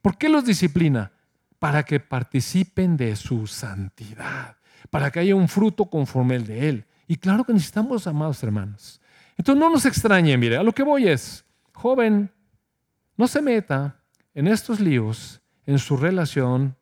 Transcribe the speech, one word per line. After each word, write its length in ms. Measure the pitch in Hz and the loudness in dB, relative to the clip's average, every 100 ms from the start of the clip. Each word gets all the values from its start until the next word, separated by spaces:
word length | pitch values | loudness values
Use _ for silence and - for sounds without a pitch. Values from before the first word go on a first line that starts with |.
¿Por 160 | 196 - | 0 0
qué 100 | 311 | 2
los 180 | 302 247 | 2 2
disciplina? 640 | 185 180 156 165 127 98 _ _ _ _ _ | 0 0 2 2 0 -4 _ _ _ _ _
Para 260 | 156 151 | -2 -2
que 180 | 147 143 | 0 -4
participen 960 | - 131 120 131 - 180 185 - 185 156 | -4 -8 -4 -4 -2 -2 -2 -2 0 0
de 180 | 120 107 | -2 -4
su 320 | - 120 107 | -6 -6 -6
santidad, 1080 | - 113 98 95 _ 107 110 - 135 123 _ _ _ - | -10 -12 -10 -10 _ -20 -14 -12 -10 -12 _ _ _ -8
para 200 | 151 143 | -4 -2
que 120 | 165 | 0
haya 140 | 185 196 | 2 4
un 120 | 175 | 2
fruto 380 | 196 220 - 202 | 2 0 0 -2
conforme 500 | 160 135 135 127 127 | -2 -2 0 0 -2
el 100 | 110 | -6
de 240 | 110 151 | -4 -4
Él. 160 | 120 - _ - | -4 -10 _ -6
Y 80 | 170 | -4
claro 280 | 190 208 | 0 0
que 100 | 247 | 2
necesitamos, 520 | 220 151 208 233 240 180 | 0 0 -4 -2 -4 -4
amados 380 | 151 156 135 | -4 -4 -4
hermanos. 560 | 113 104 98 104 - - _ _ _ - | -4 -4 -6 -12 -20 -20 _ _ _ -4
Entonces 240 | - 277 | 2 4
no 100 | 330 | 4
nos 160 | 311 262 | 4 2
extrañe, 520 | - 220 190 160 127 | 0 4 6 6 4
mire, 200 | 120 120 | 2 2
a 60 | |
lo 100 | 220 | 0
que 100 | 233 | 0
voy 240 | 277 285 214 | 0 2 2
es, 360 | 135 - - _ _ _ | 0 -2 -18 _ _ _
joven, 580 | - 233 262 226 208 202 _ _ _ _ _ _ _ _ - | -6 0 2 2 2 0 _ _ _ _ _ _ _ _ -2
no 100 | 247 | 0
se 140 | 285 | 2
meta 580 | 294 226 - 135 143 - _ _ _ - | 0 0 0 -4 -4 -10 _ _ _ -2
en 120 | 156 | 0
estos 320 | 220 - 214 | 0 -2 -2
líos, 600 | 190 127 110 113 - - _ _ - | 2 2 0 -6 -12 -20 _ _ -2
en 140 | 139 | -2
su 180 | - 139 | 0 0
relación 800 | 160 185 156 139 127 127 139 131 | 0 0 -2 -2 0 0 -2 -6